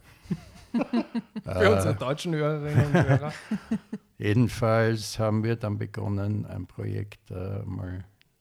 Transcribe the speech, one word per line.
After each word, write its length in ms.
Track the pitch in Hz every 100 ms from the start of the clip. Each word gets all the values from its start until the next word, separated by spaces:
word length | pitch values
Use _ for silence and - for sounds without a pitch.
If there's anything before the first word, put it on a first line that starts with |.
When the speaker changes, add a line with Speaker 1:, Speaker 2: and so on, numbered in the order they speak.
| - - -
Speaker 1:
<laughs> 420 | 180 - - -
Für 1000 | 233 - 240 - 233 - 220 - 92 95
unsere 160 | 98 98
Speaker 2:
Äh, 60 | 107
Speaker 1:
deutschen 380 | 123 147 175
Hörerinnen 520 | 156 151 151 147 151 147
und 80 |
Hörer. 400 | 180 135 135 147 - - 214 - 220
Speaker 2:
<laughs> 420 | - 220 _ -
Jedenfalls 1000 | 104 107 120 - 113 113 113 113 104 -
haben 240 | 110 107
wir 140 | 110 117
dann 200 | 107 104
begonnen, 680 | 107 104 104 101 101 104 -
ein 220 | 98 92
Projekt, 640 | - 104 101 101 - -
äh, 300 | 95 95 101 101
mal 400 | 95 92 92 92 _ _ _